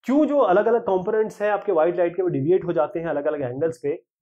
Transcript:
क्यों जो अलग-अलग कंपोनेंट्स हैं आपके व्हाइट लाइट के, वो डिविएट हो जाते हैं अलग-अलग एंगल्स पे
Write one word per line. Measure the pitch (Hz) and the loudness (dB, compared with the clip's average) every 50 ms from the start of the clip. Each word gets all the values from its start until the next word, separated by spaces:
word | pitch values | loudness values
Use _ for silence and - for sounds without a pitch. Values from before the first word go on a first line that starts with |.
क्यों | _ - 254 294 302 | _ 2 2 2 2
जो | 262 294 285 | 4 2 2
अलग-अलग | 254 190 180 202 214 233 226 226 | 4 4 4 4 4 2 0 0
कंपोनेंट्स | 233 - 190 185 175 214 220 214 220 208 175 - | 0 0 -2 0 0 0 0 0 0 -2 -4 -4
हैं | 208 208 | -2 -2
आपके | 208 202 202 - | -2 -2 -2 0
व्हाइट | 190 160 156 175 175 | 2 2 2 2 2
लाइट | 175 175 175 170 | 0 -2 -2 0
के, | 190 | -2
वो | 185 175 | -2 -2
डिविएट | 151 139 135 156 185 185 175 | -2 -2 2 2 2 2 2
हो | 175 | -2
जाते | 165 160 151 147 - 170 | 0 0 0 -2 -2 -6
हैं | 165 | -6
अलग-अलग | 165 147 143 147 151 151 147 | -4 -4 -2 -2 -2 -2 -2
एंगल्स | 139 120 123 135 160 165 160 - | -6 -6 -4 -2 -4 -4 -4 -4
पे | - 143 156 - _ _ _ _ | -6 -6 -6 -6 _ _ _ _